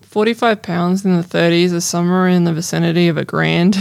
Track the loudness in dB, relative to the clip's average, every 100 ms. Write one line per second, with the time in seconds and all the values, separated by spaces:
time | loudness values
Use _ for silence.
0 | -6 -2 -2 0 0 -2 -4 -2 0 0
1 | 0 0 -2 -2 2 2 0 -2 -4 -2
2 | 0 2 2 2 2 -2 -4 -2 0 2
3 | 0 0 -4 -2 0 2 2 0